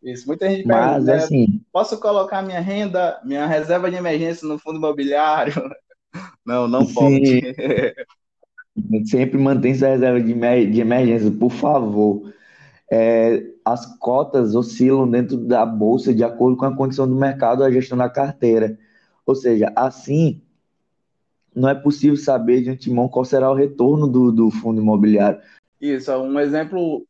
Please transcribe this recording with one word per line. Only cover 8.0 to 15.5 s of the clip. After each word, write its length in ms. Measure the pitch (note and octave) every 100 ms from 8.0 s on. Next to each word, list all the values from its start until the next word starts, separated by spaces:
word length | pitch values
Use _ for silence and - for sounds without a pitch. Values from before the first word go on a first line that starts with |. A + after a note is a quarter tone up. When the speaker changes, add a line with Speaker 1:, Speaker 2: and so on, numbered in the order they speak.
| - _ _ _ _ - - - G#2 A2 G#2+
Speaker 2:
Sempre 320 | B2+ C3 C#3
mantém 380 | C3+ C3+ B2+ C3
sua 140 | C3+
reserva 320 | C3 C3 B2
de 100 | A2+
emer-, 380 | A#2+ A#2+ B2 G#2
de 120 | A2
emergência, 500 | A2+ B2 B2 A2+ G#2+
por 200 | G#2 A#2+
favor. 840 | A#2+ C#3+ D3 A2 G#2 G#2+ G#2 G2+ - _ _ - _ _
É, 520 | A2+ A2+ A2+ A2+ A2+ - -
as 220 | - A#2+ - -
cotas 580 | - C3 D3 C#3 A2+ A2
oscilam 540 | A#2 - B2+ C3+ B2+
dentro 280 | A#2+ B2 C3
da 280 | A#2